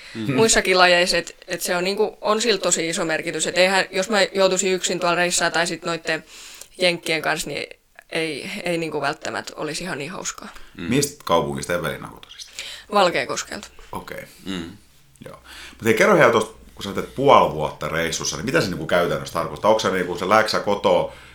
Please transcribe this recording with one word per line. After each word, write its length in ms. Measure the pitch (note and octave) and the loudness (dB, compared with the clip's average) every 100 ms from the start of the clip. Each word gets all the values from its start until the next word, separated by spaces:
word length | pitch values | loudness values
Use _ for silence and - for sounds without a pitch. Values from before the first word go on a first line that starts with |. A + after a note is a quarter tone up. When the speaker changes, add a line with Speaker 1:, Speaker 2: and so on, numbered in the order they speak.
| - | -14
Speaker 1:
Mm. 200 | - G#2+ | -8 -2
Speaker 2:
muissakin 440 | C3+ A3+ A3 G3 F#3 | 2 4 4 4 4
lajeissa, 380 | F3+ F3 F#3 F3 | 6 6 4 0
et, 200 | E3+ - - | -4 -12 -10
et 120 | F3 | -8
se 140 | - F3+ | -2 -2
on 80 | |
niinku, 340 | F3+ G#3 G#3+ - | -2 0 -2 -2
on 220 | - A3 | -2 0
sillä 180 | A#3 G3 | 2 0
tosi 280 | F3 F#3 E3 | 2 0 0
iso 160 | F#3 | -2
merkitys, 420 | E3 D#3 D#3 D#3 D#3+ | -2 -2 -4 -4 -2
et 120 | E3 | 2
eihän, 260 | F#3 F#3+ D#3+ | 4 4 0
jos 200 | F#3+ F#3 | -2 0
mä 120 | G#3 | 0
joutuisin 500 | F#3 G3 F#3+ F#3 F#3+ | 0 2 2 2 0
yksin 280 | F#3 - F3 | 0 -2 -2
tuolla 140 | F3 E3+ | 0 0
reissaa 340 | F3 F3 E3+ | 0 0 0
tai 160 | E3+ F3 | 0 -2
sit 180 | E3 | -4
noitten 400 | F3 E3 E3 D#3 - - - - - - | -6 -6 -4 -6 -6 -20 -20 -20 -16 -2
jenkkien 440 | F3+ E3+ - D#3+ | 0 0 -2 -2
kanssa, 260 | D#3 D#3 - | -2 -2 -4
niin 280 | - - - _ _ - | -8 -10 -14 _ _ -8
ei, 400 | E3+ D#3+ C3+ F#3+ G3+ | -6 -4 -6 -10 -8
ei 140 | F3+ E3 | -4 -4
niinku 220 | D#3+ D3 | -4 -4
välttämättä 520 | C#3 D3+ - G#2+ - - | -4 -4 -6 -8 -8 -10
olisi 280 | D3+ E3 | -8 -8
ihan 140 | F3+ C#3+ | -8 -8
niin 120 | D3 | -10
hauskaa. 380 | F#3+ - - - - - - | -10 -10 -12 -14 -18 -18 -10
Speaker 1:
Mm. 80 | |
Speaker 3:
Mistä 400 | E2+ C3+ C#3 - | -2 0 0 -4
kaupungista 500 | - E2+ C#2+ C#2 C#2+ | 0 2 2 -4 -4
Evelina 340 | F2 D#2 B1+ - | -2 -2 -6 -12
kotoisin? 300 | - - - - - - - - | -18 -20 -20 -18 -14 -14 -14 -4
Speaker 2:
Valkeakoskelta. 760 | G3+ F#3 D#3+ B2 - - G#3 - - - | 2 2 2 -4 -6 -8 -10 -14 -20 -12
Speaker 3:
Okei. 300 | - - - - - F#2+ | -12 -10 -14 -14 -16 -8
Speaker 1:
Mm. 240 | F#2 E2 G2+ - _ _ - - | -8 -8 -14 -20 _ _ -20 -20
Speaker 3:
Joo. 100 | - - - - | -20 -20 -20 -18
Mut 140 | - | -4
hei, 100 | A2 | 2
kerro 220 | A2 G3+ F3 | 4 6 8
ihan 160 | B2 | 8
tosta, 220 | A2+ - - - | 6 0 -8 -20
kun 100 | - | -14
sä 80 | G2 | -8
teet 220 | G2 F2+ | -6 -6
puoli 380 | - C#3 A2 E2+ | 0 6 6 6
vuotta 360 | D#2+ C#2+ - D2+ | 0 -6 -4 -4
reissussa, 480 | D#2+ E2 D#2+ D2+ D2 | -2 -2 -4 -6 -6
niin 80 | - | -2
mitä 140 | E2 | 0
se 60 | G#2 | 0
niinku 180 | D#2 D#2+ | -4 0
käytännössä 460 | F2+ E2+ D2 C#2+ | 2 2 -2 -4
tarkoittaa? 340 | F2 D#2 D#2 G2+ | -6 -6 0 4
Onko 100 | A2 | 4
se 100 | G2+ | 2
niinku, 280 | F#2 F2 D#2+ | 0 -2 -2
sä 100 | F#2 | 2
lähdät 200 | G#2+ - | 4 4
sä 120 | F2+ | 0
kotoa 520 | G#2 G2+ G2 E2+ D#2 - - | -2 0 2 2 2 -8 -20